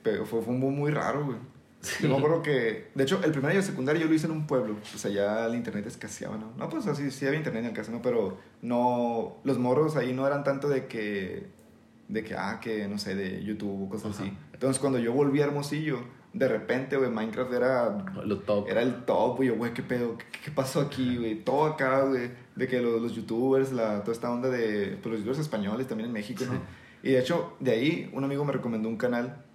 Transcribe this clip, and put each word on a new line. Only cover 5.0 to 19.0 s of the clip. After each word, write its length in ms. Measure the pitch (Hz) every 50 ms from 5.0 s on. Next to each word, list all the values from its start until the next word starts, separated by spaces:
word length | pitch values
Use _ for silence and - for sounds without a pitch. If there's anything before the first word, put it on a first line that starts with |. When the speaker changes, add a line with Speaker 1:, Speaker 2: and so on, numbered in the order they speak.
| -
Speaker 1:
allá 400 | 104 101 101 101 104 107 113 117
el 80 | 117 120
internet 320 | 120 - 110 107 104 101
escaseaba, 500 | 120 - - 110 104 - - - - 107
¿no? 160 | 107 110 113 123 -
No, 100 | - -
pues 180 | 330 311 208
así, 240 | 165 139 139 143 135
sí 160 | - - 139
había 120 | 135 147 156
internet 260 | 151 135 107 113 120
en 80 | 113
casa, 180 | 101 101 101 110
¿no? 120 | 117 113
Pero 360 | - 123 117 113 101 92 - - - - - -
no, 760 | 117 117 123 120 123 123 123 120 120 117 117 113 101 - - - -
los 140 | 139 127 120
morros 380 | 123 123 131 147 160 151 151
ahí 160 | 135 120 127
no 140 | 127 131 135
eran 180 | 139 143 143 135
tanto 240 | 143 139 135 147 147
de 180 | 139 131 135
que, 600 | - - 110 104 104 104 98 95 87 87 - - - - - - - - - - _ _ - - -
de 140 | 101 110
que, 120 | 107 - -
ah, 260 | - 95 101 110 -
que, 260 | - 117 110 107 101
no 120 | 98 104 101
sé, 160 | - 101 95
de 280 | 101 95 92 95 90
YouTube 420 | 98 107 107 - 104 101 98 98 95
o 40 | 92
cosas 260 | 110 104 - 107 95
Speaker 2:
Ajá. 100 | 104 98
Speaker 1:
así. 80 | 98 98 - - -
Entonces, 260 | - - 127 135 131 -
cuando 200 | 143 135 131 120
yo 140 | 117 113 123
volví 260 | 143 143 139 135 147
a 40 | 143
Hermosillo, 540 | 143 139 143 139 - 151 151 156 151 127 120 123 - - - - - -
de 140 | 117 131 123
repente, 480 | 113 104 - - 123 131 135 139 143 135
güey, 120 | 131 120
Minecraft 420 | 113 107 110 113 107 123 127 120 123
era 500 | 123 123 131 131 120 120 107 101 101 95 95 95 - -
Speaker 2:
Lo 140 | 107 101 -
top. 280 | - - 104 101 - -
Speaker 1:
era 140 | - -
el 220 | 240 - - -